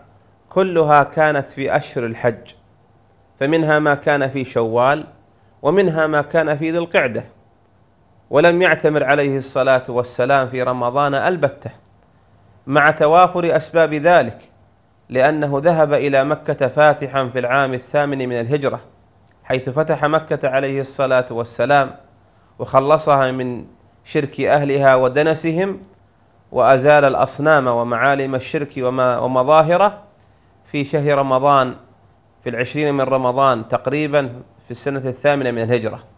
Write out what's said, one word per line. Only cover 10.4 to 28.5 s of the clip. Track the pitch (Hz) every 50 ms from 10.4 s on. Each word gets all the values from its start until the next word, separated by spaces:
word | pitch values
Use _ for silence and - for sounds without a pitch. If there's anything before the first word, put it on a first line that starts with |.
| 131 120
في | 131 127
رمضان | 123 127 127 123 120 120 127 143 147 139 139
البتة، | 139 110 175 185 165 147 135 - - - 113 - - _ _ _ _ _ _ _ _ _ _ _ _ _ _ _ _ _
مع | 131 139 151 143 156
توافر | 151 - 156 147 160 180 185 175 175 175 170 165 143
أسباب | 156 156 - - 165 160 151 151
ذلك، | 151 143 170 175 160 131 113 - - - _ _ _ _ _ _ _ _ _ _ _ _ -
لأنه | 117 127 131 147 156 151 147 143 139 139 147
ذهب | 175 170 160 151 143
إلى | 147 131 147 143 139 135 135
مكة | 147 151 147 - - 147 - 139 123
فاتحاً | - 147 151 151 143 - 143 131 131 135 131 123
في | 120 131
العام | 120 120 127 139 139 131 127
الثامن | 123 - - - 147 143 143 139 135
من | 127 127 123 120
الهجرة، | 117 117 147 147 139 123 120 117 - - _ _ _ _ _ _ _ _ _ _ _
حيث | - 131 131 127 135
فتح | 123 151 156 160 156 135 151
مكة | 147 156 156 156 - 156 143 - 135
عليه | 127 135 139 135 135 139
الصلاة | 135 135 - - 135 131 131 127 123 -
والسلام | 120 117 117 117 - - 120 131 143 143 135 127 - - - _ _ _ _ _ _ _ _ _ _ -
وخلصها | 120 - - 135 135 143 156 151 - 156 143 135 131 127
من | 127 131 127 123 123 113 - - - _ _ _ _ _ _
شرك | - - 156 139 131 - -
أهلها | 131 98 135 147 143 139 139 139 139 135 131
ودنسهم، | 127 131 127 127 147 151 160 156 156 165 165 160 175 190 196 190 196 - - _ _ _ _ _ _ _ _ _ _ _ _
وأزال | 147 127 117 120 135 127 131 147 147 147 143
الأصنام | 135 131 - 131 - - - 143 156 156 143 131
ومعالم | 127 120 117 117 120 120 113 127 139 139 139 135 131 131
الشرك | 127 131 -